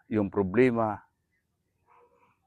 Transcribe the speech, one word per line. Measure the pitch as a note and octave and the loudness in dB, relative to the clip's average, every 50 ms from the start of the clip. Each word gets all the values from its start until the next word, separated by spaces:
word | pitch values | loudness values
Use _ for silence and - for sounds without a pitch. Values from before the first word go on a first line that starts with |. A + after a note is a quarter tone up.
| _ - | _ -4
yung | A2 G#2+ G2+ F#2+ | -2 -2 -2 -2
problema, | F2+ G2+ G2 F#2 F#2 A#2 B2+ B2+ A#2 A2+ A2+ G#2+ G2+ G2 - _ _ _ _ _ _ _ _ _ _ _ _ _ _ _ _ _ _ _ _ _ _ _ _ _ _ _ _ | -2 -2 -2 0 2 2 2 4 2 0 -2 -2 -4 -6 -12 _ _ _ _ _ _ _ _ _ _ _ _ _ _ _ _ _ _ _ _ _ _ _ _ _ _ _ _